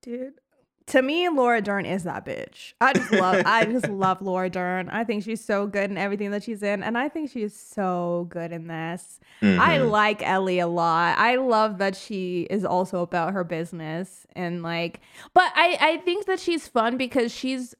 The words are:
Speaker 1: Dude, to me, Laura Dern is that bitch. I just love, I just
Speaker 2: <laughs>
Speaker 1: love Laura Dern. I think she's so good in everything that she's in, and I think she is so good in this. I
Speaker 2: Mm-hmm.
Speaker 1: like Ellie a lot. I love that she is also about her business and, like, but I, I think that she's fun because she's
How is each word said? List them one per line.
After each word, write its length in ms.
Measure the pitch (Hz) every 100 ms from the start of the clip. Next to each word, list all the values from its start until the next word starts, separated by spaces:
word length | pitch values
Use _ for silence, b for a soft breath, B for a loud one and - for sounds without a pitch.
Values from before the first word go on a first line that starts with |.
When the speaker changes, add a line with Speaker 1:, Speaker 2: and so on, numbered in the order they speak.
Speaker 1:
Dude, 300 | - 240 262 277 _ _ _ _ -
to 140 | 269
me, 280 | 262 320 359
Laura 320 | 302 240 233
Dern 240 | 208 202 104
is 180 | 185
that 220 | 170 - -
bitch. 480 | - - - - _
I 100 | 247
just 180 | - 247
love, 300 | 208 185 190 -
I 180 | 226 214
just 220 | 247 220
Speaker 2:
<laughs> 20 |
Speaker 1:
love 320 | 196 190 185
Laura 280 | 196 185 185
Dern. 400 | 180 180 185 180
I 160 | 208 226
think 180 | 214
she's 200 | 202 220
so 220 | - 202 202
good 240 | 196 196
in 80 | 190
everything 340 | 196 202 202
that 120 | 208
she's 180 | 202 214
in, 220 | 202 202
and 140 | 196 233
I 100 | 285
think 220 | 320 302
she 100 | 247
is 160 | 208 -
so 720 | - - 190 180 175 175 175
good 220 | 175 170
in 160 | 170 165
this. 520 | 165 160 175 - - B B
I 40 | 208
Speaker 2:
Mm-hmm. 440 | 180 269 311 247
Speaker 1:
like 320 | 208 214 214
Ellie 380 | - 190 190 180
a 80 | 175
lot. 500 | 170 170 165 170 -
I 180 | 226 254
love 400 | 262 220 220 190
that 180 | 196 196
she 520 | - 208 185 180 -
is 140 | 202 190
also 360 | 180 185 180
about 300 | 175 180 165
her 100 | 202 170
business 800 | 170 165 170 156 160 185 - _ -
and, 260 | 175 175
like, 360 | 165 170 170 - B B B
but 180 | - 359 -
I, 220 | 339 349
I 180 | 302 320
think 280 | 359 359 392
that 120 | 370
she's 280 | - 339 -
fun 300 | 240 226 247
because 340 | 254 277 233
she's 400 | - 262 262 247 -